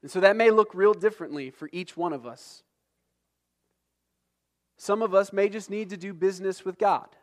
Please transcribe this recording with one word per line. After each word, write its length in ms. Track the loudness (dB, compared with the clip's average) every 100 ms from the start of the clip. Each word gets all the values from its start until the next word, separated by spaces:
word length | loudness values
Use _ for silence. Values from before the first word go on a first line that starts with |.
And 80 | -8
so 100 | 4
that 160 | 4 6
may 140 | 6
look 240 | 6 2
real 200 | 4 2
differently 560 | 4 0 -4 -12 -10 -12
for 180 | -14 -14
each 240 | -12 -12 -6
one 160 | -6
of 140 | -6 -12
us. 360 | -18 -20 -20 _ _ _ _ _ _ _ _ _ _ _ _ _ _ _ _ _ _ _ _ _ _
Some 260 | -4 -2
of 120 | 2
us 180 | 2 0
may 160 | 0 -2
just 220 | -2 -10
need 200 | -10 -8
to 60 | -10
do 160 | -12
business 520 | -4 -4 -2 -8 -8
with 140 | -10 -2
God. 300 | 0 0 -4 _